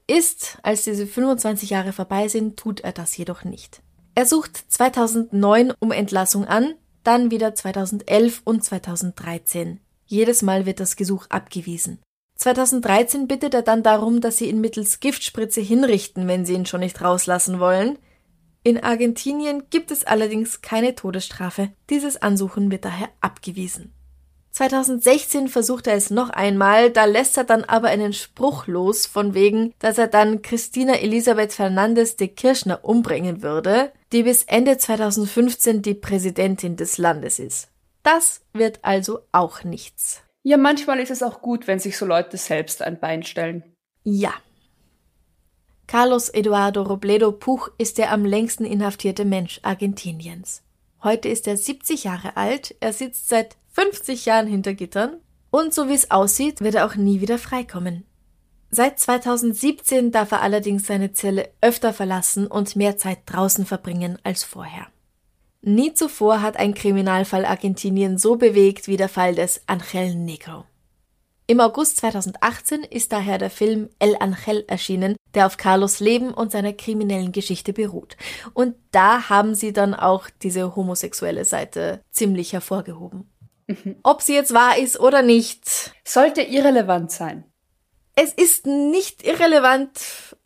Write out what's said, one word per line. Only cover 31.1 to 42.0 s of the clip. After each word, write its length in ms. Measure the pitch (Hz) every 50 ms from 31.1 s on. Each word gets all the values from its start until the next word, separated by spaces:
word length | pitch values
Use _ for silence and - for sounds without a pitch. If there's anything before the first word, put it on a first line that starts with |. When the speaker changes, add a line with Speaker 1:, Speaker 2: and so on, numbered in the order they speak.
| 226 233 233 254 220 214 214 208
Speaker 1:
Fernández 640 | - - 202 190 190 190 202 226 233 233 226 226 -
de 100 | - 196
Kirchner 580 | 185 - - - 254 262 254 - 185 175 - -
umbringen 580 | - 233 240 233 - 156 139 180 180 170 196
würde, 500 | 143 147 151 160 160 185 208 247 277 277 - _ _ -
die 120 | 240 233 226
bis 180 | 247 240 - -
Ende 320 | - 202 233 254 277 262
zweitausendfünfzehn 1080 | 262 - - 220 220 220 208 202 214 208 202 - 233 247 247 240 - - 240 220 208
die 120 | 202 208 202
Präsidentin 800 | 202 - 202 196 190 185 185 180 185 190 190 190 - 185 175 165
des 220 | 165 165 170 - -
Landes 400 | 175 170 160 151 139 - - -
ist. 300 | 135 131 - - - _ _ _ _ _ _ _
Das 380 | - 294 330 330 330 - - - _ _
wird 280 | - 220 226 220 226 -
also 380 | - 196 196 196 190 214 220 - _ _
auch 320 | - 180 175 170 - -
nichts. 600 | - 175 170 - - - _ - - - - - _ _ _ _
Speaker 2:
Ja, 140 | - 269 294
manchmal 420 | 277 269 285 302 285 294 294 262 254
ist 120 | 247 254
es 100 | 254 -
auch 200 | 254 233 - -
gut, 260 | - 240 240 233 - 196
wenn 100 | 190 185
sich 180 | 190 196 -
so 80 | -